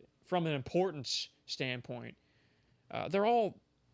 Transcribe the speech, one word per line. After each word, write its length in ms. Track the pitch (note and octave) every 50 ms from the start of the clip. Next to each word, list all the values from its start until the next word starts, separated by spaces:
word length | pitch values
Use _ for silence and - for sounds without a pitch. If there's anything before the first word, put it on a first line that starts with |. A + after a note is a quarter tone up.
| - - _ _ _
from 200 | - F3+ F3+ E3
an 60 | D#3+ D3+
importance 760 | C#3 B2+ - - F3 F#3 F#3+ D#3 D3 B2 - - - - - _ _ _
standpoint. 720 | - - - C#3+ C3 B2 B2 A#2+ - B2+ A#2+ A#2 A#2+ - - _ _ _ _ _ _ _ _ _ _ _ _ _ -
Uh, 200 | - - - -
they're 160 | D#3+ G3 G3+
all 340 | A3 A#3+ A#3+ A3 F3+ - - - _ _ _ _ _